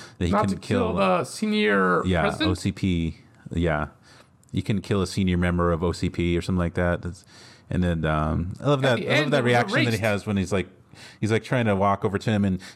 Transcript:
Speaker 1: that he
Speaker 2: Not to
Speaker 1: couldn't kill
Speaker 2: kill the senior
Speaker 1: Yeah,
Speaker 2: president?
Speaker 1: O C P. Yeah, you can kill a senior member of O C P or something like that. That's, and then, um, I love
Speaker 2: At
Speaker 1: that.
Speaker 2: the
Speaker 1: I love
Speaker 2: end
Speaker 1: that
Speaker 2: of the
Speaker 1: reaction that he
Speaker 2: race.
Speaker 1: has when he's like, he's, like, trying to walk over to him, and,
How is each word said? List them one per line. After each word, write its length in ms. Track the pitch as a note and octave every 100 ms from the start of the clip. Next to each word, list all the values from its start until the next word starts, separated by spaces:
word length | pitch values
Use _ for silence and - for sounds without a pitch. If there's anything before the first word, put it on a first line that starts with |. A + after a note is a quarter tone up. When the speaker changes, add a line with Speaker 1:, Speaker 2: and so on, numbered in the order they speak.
| - -
Speaker 1:
that 80 | F2
he 40 |
Speaker 2:
Not 100 | G3+
to 40 | G#3
Speaker 1:
couldn't 120 | F#3+
kill 260 | - E3 F3
Speaker 2:
kill 40 | F3+
the 280 | F#3+ F3+
senior 800 | C#3 - G#3+ G#3+ G#3 G3+ F#3 F3 F3+
Speaker 1:
Yeah, 160 | B2
Speaker 2:
president? 300 | D#2 D2+ F#2
Speaker 1:
O 20 |
C 180 | F2 G#2
P. 460 | F#2 G2 F2 E2 - - - -
Yeah, 360 | E2 E2+ D2+ D2+ - - - - _ -
you 100 | -
can 200 | - G#2
kill 200 | - G2+
a 60 | F2+
senior 280 | - F#2+ F2+
member 340 | F2+ F2 F2
of 120 | E2
O 80 | F2
C 180 | E2+ F#2
P 260 | - F2 E2+
or 40 |
something 160 | - F#2
like 160 | F2 F2
that. 260 | F2 F2
That's, 240 | F2+ F2 - - - - -
and 120 | F2+
then, 220 | F2+ E2 D#2
um, 480 | D#2 D#2 D#2+ F2 -
I 60 | -
love 180 | C#3+ C3+
Speaker 2:
At 120 | -
Speaker 1:
that. 40 |
Speaker 2:
the 60 | -
Speaker 1:
I 60 | D4+
love 80 |
Speaker 2:
end 100 | D#4
Speaker 1:
that 60 | C#3+
Speaker 2:
of 40 |
the 40 | A#2+
Speaker 1:
reaction 260 | A#2+ A#2+ -
that 60 | A#2+
he 20 |
Speaker 2:
race. 100 | A2
Speaker 1:
has 280 | A2 G2+ G#2+
when 100 | G2+
he's 160 | F2
like, 140 | G2+ - - - - - -
he's, 120 | G#2+
like, 120 | A2
trying 220 | - C3+ A2+
to 100 | G2
walk 300 | G2+ G2 A2
over 120 | F#2+
to 100 | -
him, 160 | G#2+ G2+
and, 160 | F#2 -